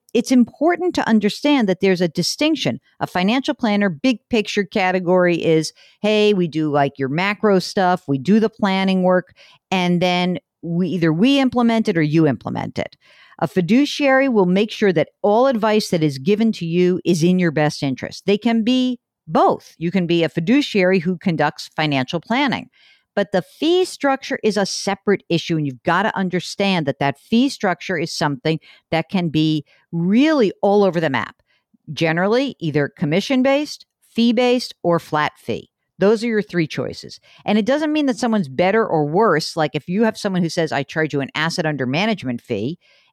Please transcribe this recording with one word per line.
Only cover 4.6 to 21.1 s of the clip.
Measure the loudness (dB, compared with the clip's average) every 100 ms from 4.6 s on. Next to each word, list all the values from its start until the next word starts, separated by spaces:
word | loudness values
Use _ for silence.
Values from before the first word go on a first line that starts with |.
category | -4 -2 0 0 2 2 4 2
is, | 2 2 0 -8 _ _
"Hey, | 0 2 4
we | 2 0
do, | -2 0
like, | 0 0 -2
your | -4
macro | -2 -4 -2 2 2
stuff, | 0 0 0 0 -2
we | -4
do | 2 2
the | 2
planning | 0 -2 0 0 2
work, | 2 2 0 _ -20 _ _
and | -2 2 2
then | 2 0 0 -4 -10 _
we, | -6 -2 -2
either | 0 0
we | 2 2 4
implement | 2 0 0 2 0
it | 0
or |
you | 2 4 2
implement | 0 -4 -8 -6 -8
it." | -10 -12 _ _ _ -6
A | -4
fiduciary | -2 2 2 2 0 2 2 2
will | 2 2
make | 2 0
sure | 0 0
that | 2 -2 _
all | 0 2 2
advice | 2 0 0 0
that | 0
is | 0 -2
given | 0 0 0
to | -2 -2
you | 2 2 2
is | 0 2
in | 2 2
your | 2
best | 0 -2 -2
interest. | -4 -6 -8 -8 -2
They | -2
can | 0 0
be | 0 0 -2 -4 _ _ -4
both. | 0 2 0 -6 -8
You | -4
can | -2 0
be | 0
a | 0
fiduciary | -2 0 0 2 0 2 2
who | 0